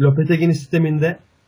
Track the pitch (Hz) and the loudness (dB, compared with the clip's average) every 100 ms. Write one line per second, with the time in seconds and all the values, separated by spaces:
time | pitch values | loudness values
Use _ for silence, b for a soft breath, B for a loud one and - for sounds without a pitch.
0 | 139 143 160 165 170 156 - 170 156 151 | 0 2 0 0 0 -2 -2 -2 0 0
1 | 165 214 _ _ | -2 -4 _ _